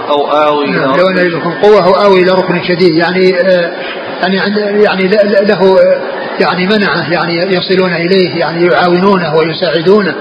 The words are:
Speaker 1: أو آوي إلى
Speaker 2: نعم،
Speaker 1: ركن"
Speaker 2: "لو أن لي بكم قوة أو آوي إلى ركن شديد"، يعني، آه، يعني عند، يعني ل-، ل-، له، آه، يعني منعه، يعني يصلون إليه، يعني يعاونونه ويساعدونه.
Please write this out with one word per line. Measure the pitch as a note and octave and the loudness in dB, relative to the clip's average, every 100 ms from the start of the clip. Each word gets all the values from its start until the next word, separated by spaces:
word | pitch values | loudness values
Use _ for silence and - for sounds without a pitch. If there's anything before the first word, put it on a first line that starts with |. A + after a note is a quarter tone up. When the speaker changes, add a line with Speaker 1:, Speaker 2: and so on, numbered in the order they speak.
| - | -4
Speaker 1:
أو | D3 C#3+ | -2 0
آوي | D3 D3+ D3 | 0 0 0
إلى | C#3+ E3+ | -2 -2
Speaker 2:
نعم، | C3+ | 0
Speaker 1:
ركن" | C#3+ | 0
Speaker 2:
"لو | F#3 | 0
أن | |
لي | F#3 F3+ E3 | 0 -2 -2
بكم | F3 | -6
قوة | D#3+ G#3 G#3 F3+ | 0 4 4 4
أو | G3 | 2
آوي | G3+ F#3+ | 4 2
إلى | F3+ | 2
ركن | F#3 F3+ F3 | 0 0 -4
شديد"، | - F3 F3+ | -2 0 2
يعني، | D#3+ F3 F#3 F#3 F3+ | 2 0 0 0 2
آه، | F#3 F3+ E3+ - - - - - | 2 2 0 -6 -10 -10 -10 -6
يعني | F3+ F#3+ | -4 -2
عند، | F3+ G#3 | -2 -2
يعني | G#3 G#3 G#3 F#3 | -2 0 0 0
ل-، | F#3 G#3 G3+ | 0 2 2
ل-، | G#3 G#3 | 2 2
له، | F3+ | 2
آه، | F#3+ F#3 F#3 F3+ - - - - | 4 4 4 2 -2 -8 -8 -2
يعني | E3+ F3+ F#3 | -2 0 0
منعه، | G#3+ F#3 D#3 D3 | 0 0 -2 -2
يعني | E3+ E3+ E3+ | -4 -2 -2
يصلون | F#3+ F3+ F#3 F#3 F#3 | -2 -2 0 0 0
إليه، | E3 E3+ F#3+ F3 D3+ | -2 0 0 0 -2
يعني | D3 E3+ F3 | -4 0 0
يعاونونه | D3 F3 F3+ G3 F#3+ E3 D#3+ | 2 2 2 2 0 0 0
ويساعدونه. | D#3+ D#3 F3 D#3+ E3+ G#3 F3+ C#3 | -2 -2 -2 0 2 2 2 -6